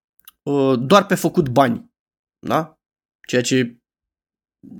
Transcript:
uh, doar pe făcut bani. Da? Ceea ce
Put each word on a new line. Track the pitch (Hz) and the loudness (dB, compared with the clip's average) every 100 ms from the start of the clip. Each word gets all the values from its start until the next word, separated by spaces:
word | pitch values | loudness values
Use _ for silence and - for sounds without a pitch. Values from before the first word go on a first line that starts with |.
| _ _ - _ | _ _ -20 _
uh, | 147 143 135 127 | -4 0 2 0
doar | 131 196 196 | 2 2 2
pe | |
făcut | 185 165 180 135 | -2 -2 -2 0
bani. | 123 131 110 - _ _ _ _ _ - | 2 2 0 -10 _ _ _ _ _ -4
Da? | 139 160 _ _ _ _ _ - | -4 -4 _ _ _ _ _ -4
Ceea | 123 | -4
ce | 123 131 120 - _ _ _ _ _ _ _ _ - | 0 0 -2 -8 _ _ _ _ _ _ _ _ -20